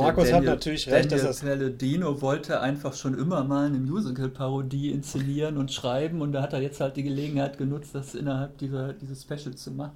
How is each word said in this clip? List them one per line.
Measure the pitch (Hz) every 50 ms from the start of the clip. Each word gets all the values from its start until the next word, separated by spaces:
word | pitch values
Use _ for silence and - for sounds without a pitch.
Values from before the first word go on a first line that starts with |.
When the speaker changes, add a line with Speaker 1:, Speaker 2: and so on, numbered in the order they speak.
| 139
Speaker 1:
Markus | 156 160 - 127
hat | 123 120
Speaker 2:
Daniel, | 139 139 127
Speaker 1:
natürlich | - 127 - 156 156 151 - 131
recht, | 131 127 135 147 147
dass | 139 139
Speaker 2:
Daniel | 139
Speaker 1:
das | 127 -
Speaker 2:
Palladino | 147 139 139 139 135 131 120 120 131 131 147 175 180 151 143 131
wollte | 139 135 147 156 151 - 160 -
einfach | - 135 143 143 - 139 -
schon | - - 139 131 -
immer | 135 170 190 151 131
mal | 135 143 143 143
eine | 147 143 131
Musical-Parodie | 131 131 160 214 175 135 123 135 131 131 131 - 139 131 135 135 135 131 139 139 143 143
inszenieren | 139 143 139 - - 139 139 139 139 147 151 156 156
und | 143 131 127 -
schreiben | - - 123 123 135 156 160 170 165
und | 147 147 143
da | 135 139
hat | - 151
er | 135
jetzt | 135 143 143 -
halt | 147 135 135
die | 139 139
Gelegenheit | 143 135 139 147 151 147 139 139 139 -
genutzt, | - 135 135 143 147 143 - -
das | 139 135 - -
innerhalb | 120 147 139 135 131 139 147 143 -
dieser, | 143 135 135 131 131 139 135
dieses | - 143 135 135 131 -
Specials | - 147 147 147 127 127 - -
zu | 147
machen. | 131 135 147 147 -